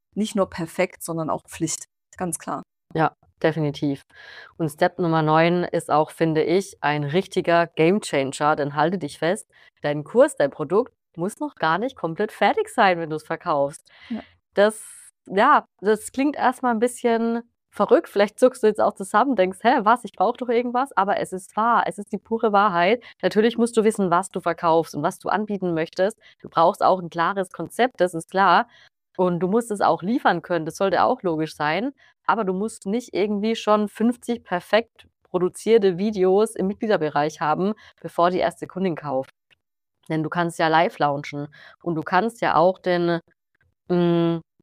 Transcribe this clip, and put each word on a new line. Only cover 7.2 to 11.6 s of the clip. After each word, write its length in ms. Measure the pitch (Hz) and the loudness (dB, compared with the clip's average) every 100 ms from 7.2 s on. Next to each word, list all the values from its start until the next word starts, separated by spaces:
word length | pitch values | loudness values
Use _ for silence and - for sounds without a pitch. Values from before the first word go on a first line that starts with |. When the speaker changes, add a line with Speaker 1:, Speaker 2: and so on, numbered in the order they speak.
| 196 - 170 170 170 | -2 -4 0 2 0
Speaker 2:
Gamechanger, 880 | - 160 208 - 147 135 - 147 151 | 2 2 2 -2 -2 -2 -2 0 0
denn 200 | 147 143 | -2 0
halte 220 | 156 190 | -2 -2
dich 220 | 151 - | -8 -4
fest, 260 | 160 214 - _ _ _ | -4 -4 -8 _ _ _
dein 200 | 147 147 | -6 -6
Kurs, 320 | 147 226 294 - | -2 2 2 2
dein 140 | 143 | -2
Produkt 440 | - 147 190 254 _ _ - | -2 -2 -2 -2 _ _ -8
muss 240 | 180 - | -8 -6
noch 140 | 302 | -10
gar 220 | - | -4